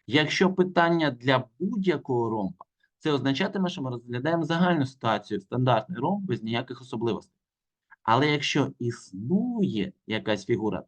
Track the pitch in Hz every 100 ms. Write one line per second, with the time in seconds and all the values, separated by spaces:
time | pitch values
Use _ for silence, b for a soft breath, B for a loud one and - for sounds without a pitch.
0 | - 135 151 - 185 185 180 180 170 170
1 | 151 120 127 127 123 - 190 233 185 147
2 | - 123 113 110 95 - - _ _ _
3 | 160 143 131 135 196 196 180 165 131 120
4 | 120 123 143 170 151 165 180 170 131 -
5 | 117 104 - 101 - 123 127 113 - 117
6 | 151 202 190 113 110 117 131 120 127 120
7 | 117 92 - _ _ _ _ _ _ b
8 | - 117 151 147 147 151 135 - 120 -
9 | - 92 117 185 247 233 180 110 78 -
10 | - 107 104 104 - 104 107 92